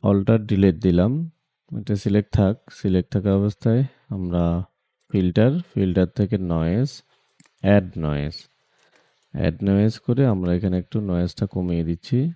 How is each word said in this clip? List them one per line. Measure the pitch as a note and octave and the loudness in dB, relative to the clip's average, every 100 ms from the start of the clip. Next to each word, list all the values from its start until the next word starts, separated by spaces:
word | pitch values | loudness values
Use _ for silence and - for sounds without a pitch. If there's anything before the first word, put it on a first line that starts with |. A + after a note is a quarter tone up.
| G#2 | 4
অল্টার | G2+ G2 A2+ G#2+ | 2 4 0 2
ডিলিট | G2 G2 D#2 F#2 | 2 4 4 2
দিলাম, | F2 G2 C#3+ E3 _ _ _ _ A#2 | 4 2 0 -6 _ _ _ _ -12
এটা | G2+ G2+ | -6 -4
সিলেক্ট | - G2+ G2+ - | 0 0 0 2
থাক। | F#2+ A2 - - | 2 0 -10 -6
সিলেক্ট | G#2 F#2 F2 | 0 0 0
থাকা | G2+ G2+ G2 | -4 0 0
অবস্থায় | G#2 - A#2+ A#2 C3+ _ _ | 0 -2 0 0 -2 _ _
আমরা | G2+ F2+ F2 E2+ E2+ F2+ _ _ _ _ | -8 -4 0 0 0 -6 _ _ _ _
ফিল্টার, | G2+ F#2 F2+ A#2 D#3+ F3 | 0 0 2 2 0 -6
ফিল্টার | - F#2+ F2+ F2+ - | -2 0 2 0 0
থেকে | G2+ G2+ F#2 | -2 -2 -2
নয়েজ, | E2 E2 G2 C#3 - _ _ _ _ _ _ | -2 0 -2 -4 -8 _ _ _ _ _ _
অ্যাড | G2 G#2 F2+ F2 | 2 2 2 -6
নয়েজ, | D#2 D2 D2 E2 - _ _ _ _ _ _ _ _ | -4 -2 -4 -10 -20 _ _ _ _ _ _ _ _
অ্যাড | - - E2 G2+ | -4 -4 -2 0
নয়েজ | G2 G#2+ - | 2 2 -2
করে | - A#2+ C#3 | -4 0 2
আমরা | G2 F2+ F2+ | 0 0 0
এখানে | G2 F2+ | 0 -4
একটু | F2 A2 G#2 | -4 -6 -2
নয়েজটা | F2 F2+ - G2 | -2 -2 -4 -6
কমিয়ে | F#2+ F2+ E2+ E2 | -4 -4 -2 -2
দিচ্ছি। | E2+ - B2 D#3 | -6 -4 -2 -2